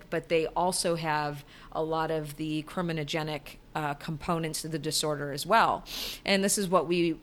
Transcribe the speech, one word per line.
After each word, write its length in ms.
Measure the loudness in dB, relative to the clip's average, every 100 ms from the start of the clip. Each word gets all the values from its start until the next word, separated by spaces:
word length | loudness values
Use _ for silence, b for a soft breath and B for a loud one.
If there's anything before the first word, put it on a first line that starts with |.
| -4
but 200 | -4 2
they 180 | 2 2
also 480 | 2 2 2 0 0
have 480 | 0 0 -2 -6 -12 B B
a 100 | -4
lot 260 | 0 0 0
of 280 | 0 -2 -6
the 260 | -2 -2
criminogenic, 920 | -4 -4 -2 -2 -2 -2 -2 -6 -8 -18 -8 -4
uh, 200 | -2 -4
components 680 | -6 -6 -2 0 0 -4
of 80 | -4
the 80 | -4
disorder 540 | -2 0 0 -2 -4
as 120 | -6 2
well. 380 | 6 6 2 -4 B B B
And 180 | 2 4
this 160 | 4 2
is 120 | 4
what 180 | 4 4
we 300 | 2 2 0